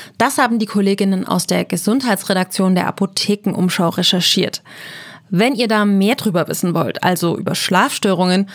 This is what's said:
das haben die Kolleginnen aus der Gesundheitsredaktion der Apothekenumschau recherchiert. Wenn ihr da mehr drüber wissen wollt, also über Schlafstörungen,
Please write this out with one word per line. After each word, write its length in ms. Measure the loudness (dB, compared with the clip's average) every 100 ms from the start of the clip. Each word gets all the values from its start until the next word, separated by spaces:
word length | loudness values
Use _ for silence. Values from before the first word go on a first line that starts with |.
| -8 -2
das 200 | 0 2
haben 220 | 2 0
die 60 | 0
Kolleginnen 600 | 0 2 2 2 0 0
aus 220 | -2 0
der 160 | -2
Gesundheitsredaktion 1120 | -2 -2 0 0 0 -2 0 -2 -2 0 2 2
der 120 | 0
Apothekenumschau 1000 | -2 -4 -2 -2 -2 -2 0 0 2 0
recherchiert. 720 | 0 0 2 2 0 -2 -4 -14 -20 -18 -18 -18 -20 -4
Wenn 220 | 2 2 2
ihr 140 | 2
da 160 | 2 2
mehr 300 | 2 2 0
drüber 340 | 0 0 -2
wissen 240 | -2 0
wollt, 320 | 0 -2 -2 -2
also 320 | 0 0 -2
über 180 | -4 -4
Schlafstörungen, 960 | 0 2 2 0 0 2 2 2 0